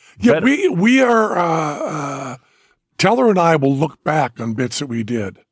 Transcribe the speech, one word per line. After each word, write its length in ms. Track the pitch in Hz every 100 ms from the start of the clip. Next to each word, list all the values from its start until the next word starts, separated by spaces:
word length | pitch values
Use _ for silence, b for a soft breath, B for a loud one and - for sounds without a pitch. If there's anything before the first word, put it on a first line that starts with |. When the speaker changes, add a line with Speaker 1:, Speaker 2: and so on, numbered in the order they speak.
| b b
Speaker 1:
Yeah, 140 | 220
Speaker 2:
better. 100 | 160 226
Speaker 1:
we, 220 | 294 381
we 340 | 185 214 262
are, 340 | 247 226 214 180
uh, 420 | 170 165 151 147
uh, 560 | 311 156 143 139 135 123 _ _ _ _ _ -
Teller 320 | 190 240 240
and 120 | 185
I 160 | 170 160
will 180 | 139
look 300 | 139 143 -
back 340 | - 156 127 -
on 160 | 113
bits 240 | 113 123 -
that 80 | 143
we 160 | 117
did. 380 | 107 117 98 87 _